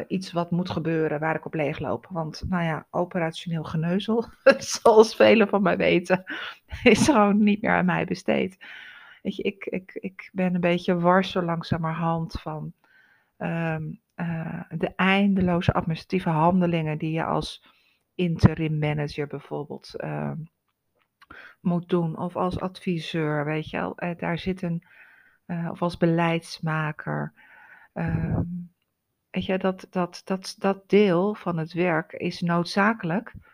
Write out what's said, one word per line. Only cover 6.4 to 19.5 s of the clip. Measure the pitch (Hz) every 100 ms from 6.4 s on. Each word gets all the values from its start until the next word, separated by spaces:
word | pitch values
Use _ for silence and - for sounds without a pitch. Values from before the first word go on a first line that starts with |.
| - -
<laughs> | _ -
is | 247 220 220
gewoon | 240 202 208
niet | 208 208
meer | 185
aan | 175 180
mij | 165 -
besteed. | 180 - - 190 - - - - - - -
Weet | 202 -
je, |
ik, | 202 - -
ik, | 185 190 -
ik | 190 - -
ben | 185 185 180
een |
beetje | 175 175 180 175
wars | 175 185 185
zo | 190
langzamerhand | 170 170 - 185 160 165 165 165 165 -
van, | 160 156 156 - _ _ _ _ _ -
ehm, | 170 165 165 160 156 - _ -
eh, | 170 165 165 170 -
de | 160 - -
eindeloze | 190 196 202 190 180 170 -
administratieve | 202 180 160 - 185 180
handelingen | 156 170 185 175 170 156 156
die | 160
je | 160
als | - 156 151 - _ _ _ _ _ -
interim | 180 165 165 160 156 151
manager | 151 151 147 - 147
bijvoorbeeld, | 143 -